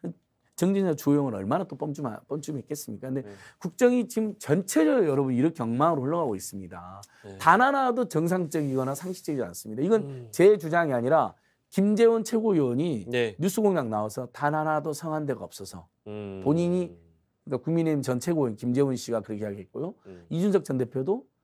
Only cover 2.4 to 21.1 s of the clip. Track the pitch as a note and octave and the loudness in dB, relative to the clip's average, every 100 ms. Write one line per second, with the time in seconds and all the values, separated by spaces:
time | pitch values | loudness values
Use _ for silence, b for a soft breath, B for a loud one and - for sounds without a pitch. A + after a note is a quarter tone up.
2.4 | C#3+ C#3+ - D3 - G#2 C3 C3 G#2 G2+ | -6 -8 -8 -10 -10 -12 -8 -8 -8 -14
3.4 | B B F3+ - B3 B3 - A3 G#3+ G3+ | B B -10 2 4 4 0 -2 -4 -4
4.4 | - E3 F#3+ D#4 D#4 C4 D#3+ C#3 C3+ A#2+ | 0 0 2 2 4 4 4 2 2 2
5.4 | D#3+ D#3+ A#2 A#2+ E3 D3+ C3 E3+ C#3+ G2 | 2 0 -2 2 2 2 0 -2 -2 -4
6.4 | - G2 F2+ F2+ F2+ G2 - b G2+ F#2+ | -8 -12 -14 -14 -16 -18 -20 b -18 0
7.4 | D#3+ G3 C4 C#4 C4 A#3+ A#3 D#3 E3+ F#3 | 4 6 6 2 0 0 0 0 0 0
8.4 | D#3 D#3+ C#3+ C3 C3 C#3 F3+ F3+ - C#3 | 0 -2 0 0 -2 -4 -8 -8 -6 -4
9.4 | F#2 F2 A2 A2 F3 A3 C#3 B2+ A#2 - | -6 -8 -10 -4 2 2 0 -10 -6 6
10.4 | F#3+ G#3 D#3 E3+ D#3+ B2 B2 D#3 G#2+ - | 6 6 4 0 2 0 4 4 2 -4
11.4 | _ _ _ - G3+ G#3+ A3+ A3+ A3 A3+ | _ _ _ 0 2 6 6 4 0 0
12.4 | A3 E3+ B2+ B2 E3+ A#2 F#2+ B2 A#2 G#2 | 2 2 2 2 0 -2 -2 -2 0 0
13.4 | F3+ A3 G#3 F3 A#2+ G#2+ G#2+ B2+ B2 - | -2 2 2 2 0 -2 -4 -6 -10 -2
14.4 | D3 D#3 D#3 D3+ D#3 C#3+ E3 D#3 C#3+ A#2 | 0 0 0 0 -2 -6 -4 -4 -4 -6
15.4 | F2+ - F#2+ F2+ - _ G#2+ G#2 G2+ F#2+ | -8 -14 -16 -16 -18 _ -14 -10 -10 -4
16.4 | A#2+ E3 F3 F3+ F3 - _ _ _ _ | 0 2 2 -2 -4 -10 _ _ _ _
17.4 | - B2+ D#3 E3 D#3+ D3 C3 B2 F3 E3 | -8 -6 -2 0 0 0 -2 -2 -2 0
18.4 | B2+ G#2 B2 B2 C#3 B2 - A2+ G2+ G#2 | 0 -2 0 2 2 -2 -4 -6 -4 -6
19.4 | G#2+ G2+ F#2 A#2+ E3+ - - - - D#3 | -8 -8 -12 -8 -8 -10 -18 -20 -6 -2
20.4 | G3+ F#3+ D3 C3 A#2+ C3+ C#3 | 2 2 0 -2 -2 -2 -2